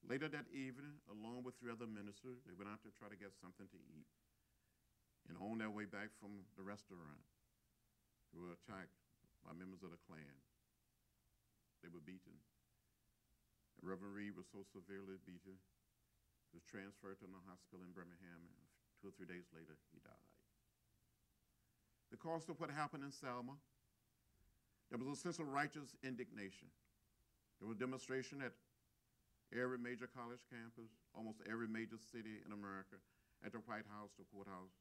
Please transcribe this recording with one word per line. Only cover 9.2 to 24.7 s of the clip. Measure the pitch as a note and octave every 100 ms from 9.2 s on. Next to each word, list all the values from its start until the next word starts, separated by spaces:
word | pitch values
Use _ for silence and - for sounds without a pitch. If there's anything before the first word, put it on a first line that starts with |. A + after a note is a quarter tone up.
| - -
by | -
members | E2 F#2 F#2
of | F2+
the | E2+ -
Klan. | D#2 D2 C2+ C2 _ _ _ _ _ _ _ _ - _ - _ -
They | E2+
were | E2+
beaten. | D2+ F#2 F2 D#2+ - - _ _ _ _ _ _ _ - _ _ - -
And | F2+
Reverend | F#2+ G2+ G2+
Reed | G#2 F#2+
was | F#2+
so | G2+
severely | G2 G2+ F2 G2 G2 F#2+ -
beaten, | F2+ F#2+ F#2+ - _ _ _ _ _ - - _
he | E2+
was |
transferred | - A2+ G2 G2+ G2 F#2+
to | G2+
the | F#2+ F2+
hospital | F2+ - F2+
in | F2+
Birmingham, | F2+ F2 E2+ F2+ E2+
and | E2+ - - - - -
two | G2+
or |
three | F#2 F2+
days | F2+ E2+
later, | D#2+ D#2+ D#2 -
he | -
died. | - - - - - - _ _ _ - - _ _ _ _ - - - - - -
Because | A#2+ E3 E3 D#3+
of | D3+
what | D#3+
happened | D3 D3 D#3
in | C#3
Selma, | C3+ C#3 A#2+ B2 C#3 - - _ _ _ _ - - - - -